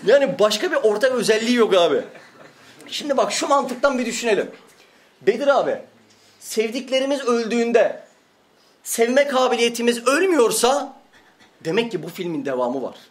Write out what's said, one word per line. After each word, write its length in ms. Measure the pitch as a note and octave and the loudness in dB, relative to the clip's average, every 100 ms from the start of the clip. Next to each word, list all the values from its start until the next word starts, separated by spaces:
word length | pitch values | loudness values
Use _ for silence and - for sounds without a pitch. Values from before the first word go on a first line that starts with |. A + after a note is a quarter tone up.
Yani 340 | F3+ C#4 C4 D#3+ | 4 4 2 2
başka 320 | G#3+ G#3+ F4 | 0 2 -2
bir 40 | |
ortak 360 | D4+ A3 G#3 C4 | 0 0 2 0
özelliği 440 | B3+ G3 A3 A3+ B3 | 0 0 0 2 2
yok 160 | G#3+ | 4
abi. 280 | F#3 E3+ C3+ - - - - - _ - - - | 4 4 2 -4 -18 -20 -20 -20 _ -20 -20 -14
Şimdi 300 | - D4 C4 | -10 -4 -2
bak 140 | G3+ | -2
şu 160 | - D#4 | -2 0
mantıktan 520 | C#4 B3 A#3+ C#4+ B3+ | 0 0 -2 -2 0
bir 60 | |
düşünelim. 460 | A#3 - A#3 F#3+ G#2+ - - _ _ _ _ _ | -4 -4 -2 -2 -2 -12 -20 _ _ _ _ _
Bedir 260 | - A#3 C#4 | -2 2 2
abi, 300 | B3+ C#3+ - - _ _ _ _ _ | 2 2 -4 -10 _ _ _ _ _
sevdiklerimiz 840 | - - A3 B3+ - C4 C4+ C#4 | -6 -4 -2 -4 -2 -2 0 -2
öldüğünde 800 | B3 A#3 A3+ A#3 A#3 A3+ E3+ - - _ _ _ _ _ _ _ | 0 -2 0 0 2 4 2 -2 -16 _ _ _ _ _ _ _
sevme 440 | - - A#3 C4 C#4+ | -10 -2 2 2 2
kabiliyetimiz 800 | B3+ B3+ A#3 A#3 A#3 A#3+ A#3 A#3+ | 0 0 2 0 0 -2 0 0
ölmüyorsa 840 | C#4+ F#4+ D#4 A3+ - A#3+ C#4+ C#4 - _ _ _ _ _ _ | 2 2 2 2 2 2 0 -4 -14 _ _ _ _ _ _
demek 260 | D#3+ G3 A#3 | -4 -2 -2
ki 120 | F3+ | -8
bu 40 | E3 | -10
filmin 360 | F3+ F3 D#3 | -10 -8 -6
devamı 380 | C3 B2+ B2 C3+ | -6 -4 -4 -4
var. 120 | G#2+ - - | -10 -14 -20